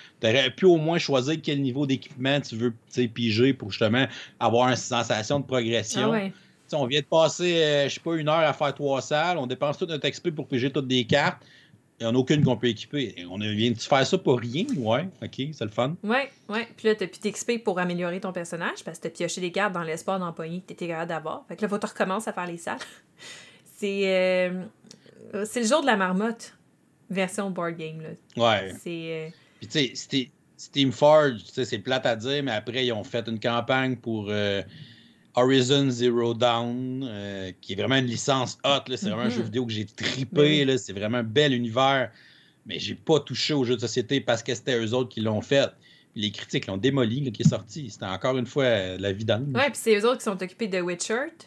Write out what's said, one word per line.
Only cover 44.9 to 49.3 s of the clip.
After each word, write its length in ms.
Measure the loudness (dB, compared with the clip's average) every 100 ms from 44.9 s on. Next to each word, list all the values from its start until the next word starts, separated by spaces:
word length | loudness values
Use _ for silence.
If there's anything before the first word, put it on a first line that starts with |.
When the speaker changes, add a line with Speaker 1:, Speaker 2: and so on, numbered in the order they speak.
Speaker 1:
autres 160 | -2 -2
qui 120 | -4
l'ont 180 | -2 -2
fait. 300 | 2 2 2 -2 _ _ _
Puis 100 | -6
les 80 | -6
critiques 340 | -6 -6 -6 -4
l'ont 100 | 0
démoli, 440 | 0 2 0 0
là, 80 | -4
qui 120 | 2
est 60 | 2
sorti. 400 | 2 -6 -12 -12
C'était 140 | -10
encore 320 | -8 -4 -2 -2
une 80 | -2
fois, 180 | 2
euh, 340 | 4 2 0 -4
la 120 | -2
vidange. 360 | -2 0